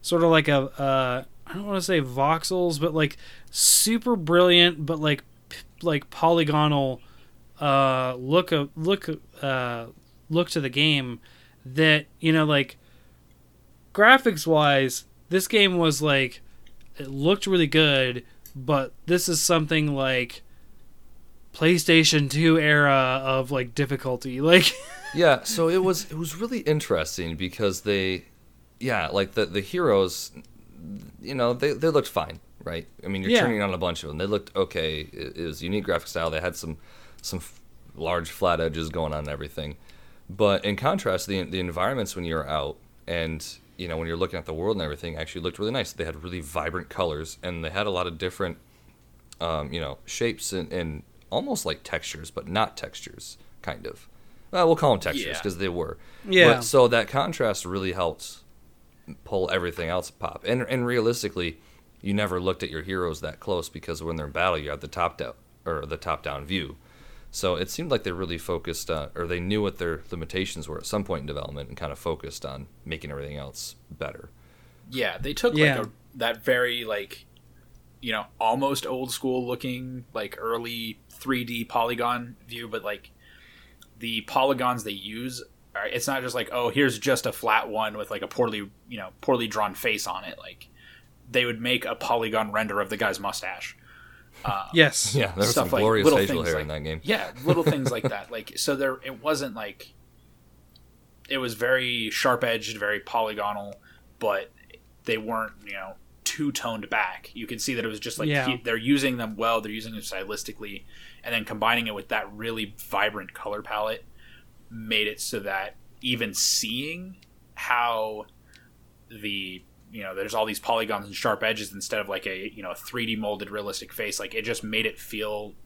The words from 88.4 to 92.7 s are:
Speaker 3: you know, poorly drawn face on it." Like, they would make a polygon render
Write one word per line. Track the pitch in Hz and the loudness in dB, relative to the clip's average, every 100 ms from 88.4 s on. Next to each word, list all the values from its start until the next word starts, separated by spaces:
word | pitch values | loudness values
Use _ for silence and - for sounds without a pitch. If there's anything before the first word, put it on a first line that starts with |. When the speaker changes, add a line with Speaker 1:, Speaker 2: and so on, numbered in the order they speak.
| 117 107 101 - - | 0 0 -8 -14 -16
Speaker 3:
you | 117 | -12
know, | 92 - | -12 -6
poorly | - 127 117 | 0 2 2
drawn | 107 104 | 0 -2
face | 95 123 110 - | 0 -2 -2 -4
on | 90 | -6
it." | 92 - | -8 -14
Like, | - 92 - - - - - _ - | -16 -20 -20 -20 -20 -20 -20 _ -2
they | 127 123 | 0 0
would | 113 | -2
make | 120 127 | 0 0
a | - 117 | -2 -6
polygon | - 120 113 110 107 | 0 0 2 0 0
render | 104 110 | 0 0